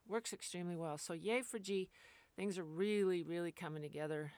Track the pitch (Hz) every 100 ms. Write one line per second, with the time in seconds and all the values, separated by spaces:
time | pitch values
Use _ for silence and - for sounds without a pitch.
0 | - 214 233 196 - 180 175 170 165 151
1 | - 196 175 240 247 226 190 196 185 -
2 | - - - - 196 185 160 160 202 208
3 | 190 180 160 170 175 - 170 156 151 147
4 | 151 151 151